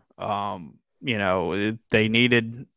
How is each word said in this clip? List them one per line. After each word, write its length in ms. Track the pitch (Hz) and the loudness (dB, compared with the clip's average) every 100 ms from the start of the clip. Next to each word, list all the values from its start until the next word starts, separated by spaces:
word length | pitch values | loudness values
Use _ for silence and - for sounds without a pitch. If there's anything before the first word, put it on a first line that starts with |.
| _ - | _ -10
Um, 600 | 98 101 101 98 76 - _ _ | -6 -4 -4 -8 -14 -20 _ _
you 160 | 147 110 | -6 -2
know, 360 | 98 95 85 | 0 0 0
it, 260 | 95 104 113 - | -2 -2 -4 0
they 180 | 110 110 | 2 4
needed 600 | 117 123 120 113 117 - | 4 4 4 0 -10 -18